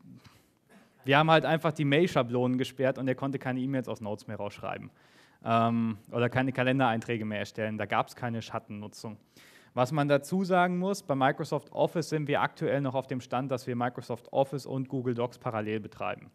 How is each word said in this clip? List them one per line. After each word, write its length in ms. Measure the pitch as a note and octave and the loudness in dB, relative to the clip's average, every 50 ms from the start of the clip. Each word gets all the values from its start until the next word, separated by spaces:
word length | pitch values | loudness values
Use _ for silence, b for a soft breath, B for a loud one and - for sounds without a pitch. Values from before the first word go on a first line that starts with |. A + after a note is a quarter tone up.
| - - - - B B B B B B _ _ _ _ - - - _ _ _ - | -20 -20 -20 -20 B B B B B B _ _ _ _ -20 -20 -20 _ _ _ 2
wir 160 | C3+ C#3 D3 | 4 6 6
haben 100 | D#3+ D#3+ | 8 8
halt 160 | D#3+ D#3 - | 6 6 6
einfach 260 | C3 D#3+ D#3 - D#3+ | 4 0 2 2 0
die 140 | D3 - D3+ | 0 2 2
Mail-Schablonen 720 | C#3 C#3+ D#3+ F3+ F3 - D3 B2 A#2 A#2+ B2 B2 B2 B2+ | 4 6 4 4 4 2 0 0 2 2 0 2 2 2
gesperrt 400 | B2+ B2+ B2 - - C3 C3 C3+ | 0 -2 -4 -2 0 0 0 0
und 100 | A2+ C3+ | 0 -2
er 60 | C3 B2 | -2 -2
konnte 240 | - C#3 C#3 C3 | -2 -2 -4 -4
keine 220 | - - C3 B2+ C3 | -4 -4 -4 -4 -2
E-Mails 280 | B2+ C3+ C#3 C3 A#2 | -4 -2 -2 -4 -4
aus 140 | - A2 - | -4 -8 -8
Notes 240 | A2+ G#2 G#2+ G#2 - | -6 -8 -8 -8 -8
mehr 120 | - G#2+ | -12 -10
rausschreiben, 520 | G2+ G2+ G2+ - - G2+ F#2+ G2 G2 G#2 G#2 b b b b b b b b b b - | -8 -8 -10 -10 -8 -8 -8 -8 -8 -12 -16 b b b b b b b b b b -2
ähm, 560 | A2+ A#2 A#2 A2+ A#2 A#2 A#2 A2+ A2+ G#2+ G2 - - | 2 4 4 4 4 2 2 0 0 -2 -6 -10 -6
oder 180 | A#2+ A#2+ A#2+ A#2+ | -2 0 0 2
keine 220 | - B2+ C3 C3+ | 2 2 0 0
Kalendereinträge 760 | B2+ C3 B2 B2+ C3 C3+ C3 A#2 A2+ A2+ - - A#2+ G#2+ G#2+ | 0 0 2 2 4 4 4 2 2 0 -2 -4 -4 -4 -4
mehr 120 | G#2+ G#2+ | -4 -4
erstellen. 400 | G2+ G2+ - - A2+ G#2+ G#2+ G#2+ | -6 -6 -8 -6 -4 -4 -4 -2
Da 80 | G#2 G#2 | -4 -4
gab's 300 | G2+ A2 A2+ - - - | 0 0 0 0 -2 -6
keine 260 | - B2+ A#2+ A#2 A2+ | -8 -6 -6 -6 -6
Schattennutzung. 760 | - - - A2+ - - G#2+ G#2 G#2+ G#2 - - - A2+ G#2 - B B B B B B B B B B B | -8 -6 -8 -8 -8 -8 -14 -12 -12 -14 -16 -14 -14 -14 -14 -14 B B B B B B B B B B B
Was 160 | B2 B2 A#2+ | 0 0 2
man 160 | D#3 D3 C#3+ | 2 0 4
dazu 360 | C#3+ C#3+ C#3 - - F3+ F#3+ G3 | 4 4 2 2 0 -2 -2 0
sagen 360 | E3+ F#3+ F3+ F3+ F3+ F3+ F3+ | 2 4 4 4 4 2 0
muss, 240 | F3+ G3 G3+ - - | -2 -2 -2 -4 -2
bei 100 | - C#3 | -2 0
Microsoft 580 | C3+ C3 C#3 C#3+ - D#3 - D#3 C#3 - - - | 4 4 2 2 2 -4 -4 -4 -4 -4 -6 0
Office 360 | - D#3 D#3 - F3+ D3+ - | 0 0 0 2 -2 -4 -2
sind 180 | D#3 D#3 D3 | -2 -2 0
wir 140 | C#3+ C#3 F#2 | 0 0 2
aktuell 400 | A#2+ D3 - - E3 A2+ B2 C#3 | 0 0 -2 -2 -2 0 0 0
noch 140 | C#3+ C3 B2 | 0 -2 -2
auf 100 | C3+ - | -4 -4
dem 160 | - C3+ B2+ | -4 -8 -8
Stand, 300 | - - B2+ B2 C#3 C3 | -6 -4 -4 -4 -2 -2
dass 160 | C3 A#2+ - | -4 -4 -4
wir 80 | C3 B2 | -4 -2
Microsoft 580 | A#2+ A#2+ B2+ B2 C3 - - A#2+ - - - - | -2 -2 -2 -2 -6 -8 -8 -8 -8 -8 -4 0
Office 320 | - C3+ C3+ D3+ C3+ - | 0 0 2 0 -8 -8
und 240 | - C3+ C3 C3 - | -6 -6 -6 -4 -4
Google 240 | C#3 C3 A#2+ B2+ A#2+ | -4 -4 -2 -2 -2
Docs 240 | A#2 A#2+ B2 - | 0 -2 -4 -4
parallel 420 | - - B2+ A2+ G#2+ G#2+ G#2+ G#2+ A2 | -6 -6 -4 -2 -2 -2 -2 -4 -4
betreiben. 520 | G2 F2 - - G2+ F#2+ G2 - - - _ | -6 -8 -10 -8 -6 -6 -6 -8 -12 -20 _